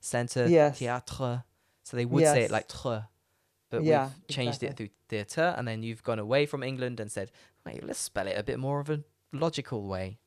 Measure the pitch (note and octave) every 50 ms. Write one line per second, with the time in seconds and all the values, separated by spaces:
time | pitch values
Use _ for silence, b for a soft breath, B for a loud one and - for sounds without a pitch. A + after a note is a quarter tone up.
0 | - - - A#2+ A#2+ A#2+ - B2+ A#2+ E3+ E3+ D#3 D3 D3 C3+ - B2+ A#2+ B2 B2+
1 | - - - - C3 B2 A#2+ B2 - - _ _ _ _ _ _ _ - A#2+ A#2+
2 | A#2+ A#2+ - E3 D#3+ D3+ D3 B2 A2 G2+ A2 A2 - - - - - B2+ A2+ G#2+
3 | A2 - _ _ _ _ _ _ _ _ _ _ _ _ A#2 A#2 D#3 D#3+ D3+ C#3
4 | C3+ C3+ C3+ - - - - C3+ B2 B2 A#2 - B2 - - - G#2+ G2+ - _
5 | _ - A2+ G#2 G2+ - - D#3+ E3 F3+ - - B2 A#2 A2+ A2 A2+ A2+ A2+ -
6 | - B2 A2+ A2 G#2 G#2+ C3 C#3+ D3 D3 D3 C#3 B2 C3 C3 B2+ B2+ B2 A#2+ A2+
7 | G#2 G#2 - G2+ F#2+ - b b b b b _ _ - - - - - - -
8 | - - - G2+ F#2+ G2 F2+ G#2 G#2+ C3+ B2+ B2 C3 C#3 C#3+ C#3+ C#3+ D3+ D3+ D3
9 | - - _ _ _ _ - C#3 D#3+ E3 - D3 - - C3 G#2+ G2+ G2 F#2+ F#2
10 | F#2+ F#2 A2 - _